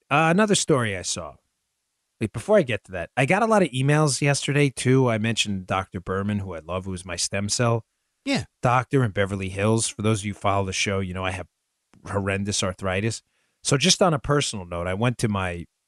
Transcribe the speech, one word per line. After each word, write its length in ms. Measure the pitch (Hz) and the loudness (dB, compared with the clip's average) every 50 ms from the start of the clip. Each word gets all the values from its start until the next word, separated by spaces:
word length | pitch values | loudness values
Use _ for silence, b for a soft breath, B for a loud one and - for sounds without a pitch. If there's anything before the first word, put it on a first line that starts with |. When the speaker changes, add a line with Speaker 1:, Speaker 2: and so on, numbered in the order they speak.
| _ - | _ 0
Speaker 1:
uh, 180 | 135 147 160 160 | 2 2 4 4
another 240 | 170 196 220 208 196 | 4 4 4 4 2
story 400 | - - - 160 131 117 107 98 90 | 0 2 2 2 2 2 -2 -4 -6
I 40 | |
saw. 340 | 90 - - - 82 73 64 _ _ _ _ _ _ _ _ _ _ _ _ _ _ _ _ - | -6 -6 -8 -8 -8 -12 -14 _ _ _ _ _ _ _ _ _ _ _ _ _ _ _ _ -6
Wait, 120 | 117 107 - | -6 -6 -6
before 240 | 117 - - 214 208 | -6 0 4 4 4
I 40 | |
get 220 | 156 120 113 101 _ | 4 2 -2 -6 _
to 80 | - | -8
that, 160 | 92 87 82 - - | -8 -8 -8 -4 0
I 80 | - 135 | 0 2
got 180 | 127 185 202 | 2 4 2
a 40 | 233 | 2
lot 160 | 220 220 208 | 4 4 4
of 80 | 185 139 | 4 2
emails 500 | 123 131 131 139 147 151 156 147 127 - | 0 0 2 2 4 4 4 2 2 0
yesterday, 480 | 147 143 143 - - - 135 147 147 139 | 0 0 0 0 0 0 2 2 2 2
too. 400 | - - - 127 127 135 131 123 | 0 0 2 2 4 4 4 2
I 80 | 113 | 2
mentioned 500 | 107 107 117 113 - - 107 98 95 90 | 0 0 -2 0 -2 -2 -2 -4 -6 -4
Doctor 320 | - 98 95 92 - - 95 | -2 -2 -2 -2 -4 -8 -10
Berman, 420 | 87 - 92 98 98 104 104 101 | -6 -4 -4 -2 -2 -2 -2 -2
who 120 | 95 95 | -4 -6
I 60 | 87 80 | -10 -12
love, 260 | 76 80 87 95 92 | -8 -6 -6 -6 -4
who 80 | 95 | -6
is 140 | 92 90 92 | -8 -8 -8
my 100 | 92 87 | -8 -6
stem 320 | 85 - - - 98 101 101 | -6 -6 -4 -4 -4 -2 -2
cell 380 | - - 123 117 117 113 - _ _ _ _ _ _ _ - | 0 2 2 2 2 0 -2 _ _ _ _ _ _ _ -4
Speaker 2:
Yeah. 180 | 269 277 196 - - _ - | -2 -2 -2 -2 -6 _ -2
Speaker 1:
doctor 420 | - 127 120 127 123 - - 135 | 0 2 2 2 0 2 0 2
in 100 | 123 110 | 2 2
Beverly 360 | 85 101 101 92 101 98 98 92 | 0 -2 -2 -2 -2 -4 -6 -6
Hills. 400 | 92 98 101 107 113 113 113 - | -4 -2 0 2 2 2 0 -2
For 140 | - - | -4 -2
those 180 | 104 110 110 98 | 0 0 0 0
of 60 | 98 | -2
you 80 | 104 95 | -6 -6
who 40 | - | -2
follow 280 | - 101 98 101 98 | -2 0 0 0 0
the 80 | 95 92 | -2 -2
show, 260 | - - 107 98 98 | -4 -2 -2 -2 -2
you 140 | 98 90 90 | -4 -4 -6
know 100 | 95 92 | -6 -6
I 60 | 92 | -6
have 160 | 90 90 87 _ _ _ _ _ _ _ _ _ _ - - | -6 -6 -10 _ _ _ _ _ _ _ _ _ _ -20 -12
horrendous 560 | - 95 101 98 98 98 98 101 104 98 - | -6 -4 -2 0 0 -2 -2 -2 -2 -2 -2
arthritis. 600 | - 92 92 - 98 95 92 95 104 113 110 - _ _ _ _ _ _ _ _ | -2 -4 -4 -4 -4 -2 -2 0 -2 -2 -4 -6 _ _ _ _ _ _ _ _
So 160 | - - 139 135 | -2 0 0 2
just 240 | 131 185 - - | 4 2 4 4
on 100 | 208 180 | 4 2
a 60 | 156 - | 2 0
personal 480 | - - 143 147 151 - - 101 90 | 0 0 0 0 0 -2 -4 -8 -8
note, 200 | 85 87 85 87 | -8 -6 -4 -2
I 80 | 90 95 | -2 -2
went 220 | 98 117 127 120 - | 0 0 0 0 0
to 100 | - 110 | 0 0
my 360 | 101 95 92 90 87 87 85 - _ _ _ | 0 0 -2 -2 -4 -8 -10 -14 _ _ _